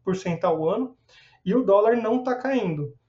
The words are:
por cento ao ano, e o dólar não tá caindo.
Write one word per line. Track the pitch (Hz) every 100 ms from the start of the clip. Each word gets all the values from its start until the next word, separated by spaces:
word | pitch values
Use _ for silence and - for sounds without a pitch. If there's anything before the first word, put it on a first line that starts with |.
por | - 185
cento | 180 165 185
ao | 160 160
ano, | 214 254 - _ - - _
e | 185
o | 240
dólar | 196 196 220 240
não | 220 254
tá | 254
caindo. | 254 269 262 196 151 147 -